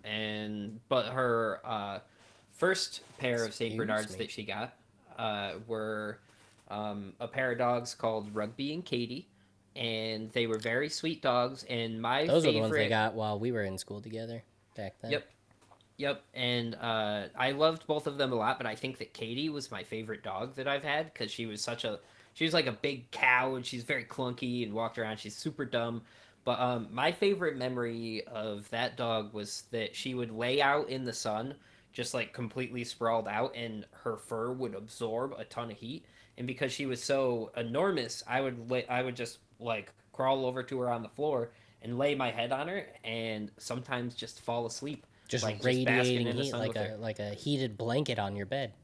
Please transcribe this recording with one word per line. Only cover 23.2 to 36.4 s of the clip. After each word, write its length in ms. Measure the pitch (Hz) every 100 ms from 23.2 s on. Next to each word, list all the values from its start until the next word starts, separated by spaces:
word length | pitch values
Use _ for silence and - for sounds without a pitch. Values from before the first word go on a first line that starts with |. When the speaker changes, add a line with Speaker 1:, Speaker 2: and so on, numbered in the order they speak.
| 127 127 131
Speaker 1:
and 100 | 131
she's 180 | 127 123
very 220 | 117 131
clunky 580 | 113 - 127 123 127 123
and 100 | 110
walked 240 | 107 113 -
around. 220 | 110 107
She's 160 | 104
super 300 | - 156 135
dumb, 380 | 127 120 117 117 - - - _ -
but, 100 | 120
um, 280 | 123 120 104
my 220 | 117 151
favorite 460 | 170 202 190 170 139
memory 680 | 127 123 117 117 113 110
of 420 | - 113 110 104 104
that 260 | 117 120 120
dog 380 | 120 113 104
was 300 | 107 104 - -
that 260 | 117 104
she 200 | - 131
would 160 | 123 117
lay 280 | 110 120 139
out 300 | 139 147 139
in 160 | 131
the 80 | 127
sun, 400 | 113 113 107 131 139 - - _
just, 220 | - 120
like, 180 | 123 113
completely 500 | - 117 131 123 123
sprawled 440 | 120 - 117 113 104
out, 280 | 104 131
and 300 | 120 117 107 -
her 260 | - 120 107
fur 340 | - 113 120
would 220 | 127 123
absorb 640 | 98 107 - 117 113 135 127
a 80 |
ton 240 | 107 - 117
of 80 | 104
heat. 300 | 113 156 - - -
And 80 | -